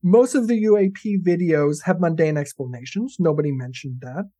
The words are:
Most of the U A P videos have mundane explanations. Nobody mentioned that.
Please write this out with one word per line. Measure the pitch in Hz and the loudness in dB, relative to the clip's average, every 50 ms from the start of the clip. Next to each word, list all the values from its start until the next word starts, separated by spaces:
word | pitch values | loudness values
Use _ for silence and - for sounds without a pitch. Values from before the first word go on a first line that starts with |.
| - | 2
Most | 175 196 233 254 254 - | 4 6 6 6 4 2
of | 269 226 | 0 2
the | 214 240 | 2 0
U | 220 214 220 208 | 2 4 4 4
A | 208 190 190 | 4 4 0
P | 196 - - 214 202 | 0 -4 -6 -4 -2
videos | 190 170 180 175 170 180 165 156 147 143 147 147 147 - | 0 2 0 2 2 2 2 2 2 2 0 0 -2 -2
have | 180 180 165 | -2 0 2
mundane | 175 165 165 160 160 156 151 | 0 0 2 2 0 0 0
explanations. | 147 143 - - - 135 123 123 120 127 131 - 196 233 277 - - | -2 -4 -6 -8 -10 -10 -10 -10 -12 -14 -10 -8 -6 -6 -6 -4 0
Nobody | 170 160 143 151 147 147 | 0 2 2 0 0 -2
mentioned | 139 131 123 127 123 - - 135 127 127 | -4 -4 -8 -10 -12 -12 -12 -12 -12 -10
that. | 131 123 127 170 202 196 _ | -12 -10 -10 -10 -10 -12 _